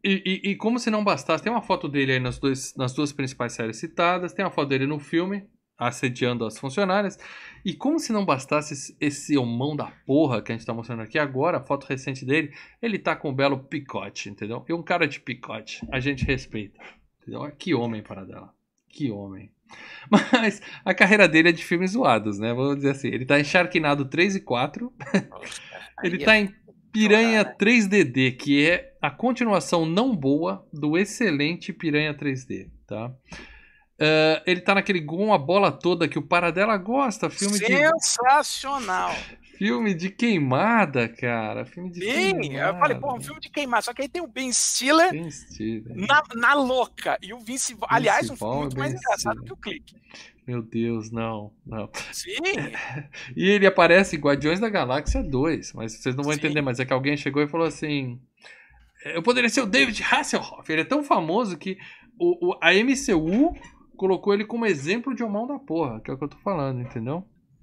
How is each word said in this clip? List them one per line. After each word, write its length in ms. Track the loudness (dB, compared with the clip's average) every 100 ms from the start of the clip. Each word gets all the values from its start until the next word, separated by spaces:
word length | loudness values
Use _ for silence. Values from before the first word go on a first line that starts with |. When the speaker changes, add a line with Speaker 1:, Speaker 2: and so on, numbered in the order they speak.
Speaker 1:
e, 360 | 0 0 0 -2
e, 60 | -2
e 60 | -2
como 220 | -2 0
se 120 | 0
não 120 | 0
bastasse, 400 | 0 0 0 0
tem 100 | 0
uma 100 | -4
foto 260 | -2 -4 -2
dele 240 | 0 2
aí 60 | 0
nas 180 | -2 -2
dois, 360 | -2 -2 -6 -4
nas 160 | -4
duas 200 | -2 -4
principais 400 | -2 -8 -4 -6
séries 240 | -4 -6 -6
citadas, 540 | -8 0 2 2 -4
tem 120 | -4
uma 60 | -4
foto 180 | -2 0
dele 180 | 0 0
no 120 | -4
filme, 480 | -2 -2 -2 -6 -10 _ _ _
assediando 680 | -4 -2 -4 0 -2 0 -4
as 100 | -6
funcionárias, 600 | -8 -2 0 0 -2 -6 -18 -18 -20 -10
e 100 | -8
como 240 | -4 -2 -2
se 140 | -2
não 120 | -2
bastasse 500 | 0 0 0 -2 -2
esse, 220 | -10 -12 -4
esse 360 | -2 -2 0 0
homão 380 | 2 -2 -2
da 120 | -4 -8 -10 0
porra 340 | 4 4 2
que 120 | -2
a 20 |
gente 100 | -8
tá 80 | -6
mostrando 300 | -8 -8 -10
aqui 160 | -4 -2
agora, 380 | -2 0 0 -2
a 60 |
foto 200 | -4 -6 -4
recente 380 | -8 -6 -10
dele, 280 | 0 0 0 -10 -20 _
ele 160 | -6 -2
tá 180 | -2 -4
com 140 | -4
um 40 |
belo 240 | 0 0 0
picote, 720 | -6 -10 -8 -10 -8 -12 -14
entendeu? 360 | -10 -10 -10 -8
E 40 |
um 100 | -8
cara 240 | -2 -2 -2
de 100 | -4
picote, 680 | -10 -12 -10 -12 -12 -14 -6
a 80 | -4
gente 260 | -2 -2
respeita, 540 | -2 -2 -4 -10 -10 _ -20 -20 _ _
entendeu? 280 | -8 -6 -6 -10
Que 160 | -2
homem, 280 | 0 0 -6
Paradela. 480 | -10 -14 -14 -18 -20 _ _ _ _
Que 220 | -6 -6
homem. 400 | -4 -10 -14 -18 _ _ -20
<laughs> 240 | -20 -20 4
Mas 540 | 4 6 2 2 -2 -14 -8
a 100 | -2
carreira 320 | 4 6 8 8
dele 220 | 8 6
é 40 |
de 120 | 4
filmes 260 | 0 0 0
zoados, 460 | 2 4 4 2 -2
né? 160 | -2
Vamos 220 | 0 0 2
dizer 140 | 0
assim, 180 | 0 -4
ele 160 | -4 2
tá 140 | 2
em 40 |
Sharknado 600 | 4 2 2 0 0 0 -2
três 280 | 0 0 0
e 40 |
quatro. 520 | -4 -2 -2 -6 -12 -12 -2
<laughs> 160 | -2 -2
Speaker 2:
Nossa, 320 | -14 -16 -16 -16 -18 -18 -6
Speaker 1:
Ele 140 | -4 0
Speaker 2:
aí 60 |
Speaker 1:
tá 120 | 4 4
Speaker 2:
é 40 |
Speaker 1:
em 120 | 4 -6 _ _ _
Piranha 460 | 2 6 6 6 4
Speaker 2:
chorar, 100 | 2
né? 60 | 2
Speaker 1:
três 300 | 4 6 6
D 160 | 4
D, 260 | 4 4 2
que 340 | 0 2 4 6
é 220 | 2 -2 _
a 80 | -4
continuação 760 | 0 -2 0 2 2 2 0
não 300 | 2 2 2
boa 500 | 2 2 2 0 -4 -10
do 240 | -4 0 2
excelente 760 | 0 0 0 2 0 -2 -8
Piranha 420 | -6 0 0 0
três 300 | -2 -4 -4
D, 260 | -8 -10 -10 -20 _
tá? 260 | -10 -8 -12 _ -18 -18 -20 _ _ _ _
Ah, 420 | 2 4 4 2 2
ele 140 | 0
tá 140 | 2
naquele 260 | 0 2 -2
Gon 320 | -2 -4 2
a 60 | 2
Bola 320 | 4 4 4
Toda, 360 | 2 -2 0 0
que 100 | -2
o 80 | 0
Paradela 500 | 2 2 0 0 0
gosta, 540 | 0 0 0 0 -6
filme 280 | -2 -2 0
de 80 | 2
Speaker 2:
Sensacional! 1500 | 4 4 4 0 2 6 6 4 -4 -4 -4 -2 -2 -2 -4 -10 -18 _ -4
Speaker 1:
Filme 380 | -2 0 0
de 160 | -2 -4
queimada, 1000 | 0 2 2 2 2 4 4 4 2 -2
cara. 560 | -2 -4 -2 -4 -6
Filme 240 | -8 -12 -12
de 100 | -8
Speaker 2:
Sim, 360 | -4 0 0 0
Speaker 1:
queimada. 320 | -4 -2 -2
Speaker 2:
eu 60 | 2
falei, 180 | 0 0
pô, 160 | -4
um 60 | -6
filme 200 | -8 -14
de 80 | -10
queimada. 340 | -6 0 0
Só 120 | -2
que 80 | -8
aí 60 | -8
tem 120 | -6
o 60 | -8
Ben 260 | -8 -4
Stiller 600 | -2 0 0 4 6 6
Speaker 1:
Ben 180 | 2 -8
Stiller. 640 | -12 -18 -8 -6 -6 -8
Speaker 2:
na, 280 | -8 4 4 2
na 200 | 0 4
louca. 640 | 4 2 0 0 -4 -4 -4
E 100 | -6
o 60 | -14
Vince 340 | -10 -6 -6
Vaughn, 140 | -6 0
Speaker 1:
Vince 80 | 2
Speaker 2:
aliás, 280 | 4 2 0
um 60 | -4
filme 40 | -4
Speaker 1:
Vaughn 80 | -2
Speaker 2:
muito 120 | -4
Speaker 1:
e 40 | -4
Speaker 2:
mais 120 | -4
Speaker 1:
Ben 60 | -4
Speaker 2:
engraçado 380 | -2 -2 -2 -6
Speaker 1:
Stiller. 60 | -10
Speaker 2:
que 60 |
o 40 | -12
Clique. 380 | -10 -10 -14 -20 _ -20 -20 _
Speaker 1:
Meu 160 | -8 -8
Deus, 520 | -6 -2 -2 -2 -6
não, 400 | -6 -6 -6 -12 _
não. 240 | -12 -10 -10 -12 -12
Speaker 2:
Sim. 220 | -12 -10
Speaker 1:
<laughs> 1000 | -6 -4 -4 -6 -10 -10 -12 -14 -18 -14 0
E 120 | 4
ele 160 | 6
aparece 520 | 6 6 6 6 6 0
em 20 |
Guardiões 400 | 0 2 2 0
da 100 | -2
Galáxia 540 | -2 -2 -2 -2 -2
dois, 500 | -2 -2 0 -2 -8
mas 200 | -12 -12 -6
vocês 140 | -4 -2
não 80 |
vão 80 | -2
Speaker 2:
Sim. 80 | -2
Speaker 1:
entender, 200 | 0 0
mas 200 | -2 -2
é 40 |
que 80 | 0
alguém 240 | 0 0 -2
chegou 240 | -2 0
e 80 | 0
falou 180 | 0 -2
assim, 540 | -2 -4 -4 -4 -10 _ _ -20 -20 -20 _ _ _
"Eu 180 | -8 -2
poderia 260 | 0 2 2
ser 120 | 2
o 60 | 2
David 360 | 2 2 0
Hasselhoff." 680 | 0 0 0 -4 -4 -14 -4
Ele 120 | -2
é 20 |
tão 200 | 0 -2
famoso 520 | 2 0 2 0 -2 -4
que 220 | -8 -10 -14 -20 -20 -2
o, 320 | 0 2 0
o, 80 | 2
a 140 | 4
M 200 | 6 4 0
C 180 | 2
U 380 | 2 2 2 2 0 -16 -20 _ -4
colocou 380 | 0 0 2
ele 100 | 0
como 220 | 0 -2 0
exemplo 480 | 0 0 -2 -2
de 80 | -6
homão 240 | -4 -4 -4
da 120 | -8
porra, 400 | -4 -2 -2 -4
que 80 | -8
é 40 |
o 40 | -8
que 60 |
eu 40 | -8
tô 100 | -8
falando, 420 | -4 -2 -2 -4
entendeu? 420 | -6 -6 -6 -6 -8 _ _ _